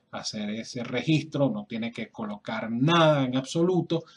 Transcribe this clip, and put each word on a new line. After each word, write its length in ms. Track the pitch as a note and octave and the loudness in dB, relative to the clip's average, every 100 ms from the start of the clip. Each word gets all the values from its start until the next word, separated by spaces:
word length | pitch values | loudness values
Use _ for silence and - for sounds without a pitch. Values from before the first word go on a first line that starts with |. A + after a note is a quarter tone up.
| _ | _
hacer 380 | G#2 - A2 G#2 | -12 -10 -6 -6
ese 340 | A2 - B2 | -6 -8 -10
registro, 680 | A2+ B2+ A#2+ D#3 - C#3+ C3+ | -4 -4 2 2 2 0 0
no 180 | G#2 G#2 | 0 -6
tiene 260 | A2+ A#2 | -6 -6
que 160 | A#2+ A2 | -6 -10
colocar 600 | - G#2+ G#2 - A2+ A2+ | -8 -8 -8 -8 -6 -4
nada 540 | A#2 D3 E3+ D#3 D3 | 0 4 6 6 4
en 140 | B2+ C3 | 2 -2
absoluto 680 | C3+ E3 F3 F3+ - - - | -2 0 2 2 0 -4 -6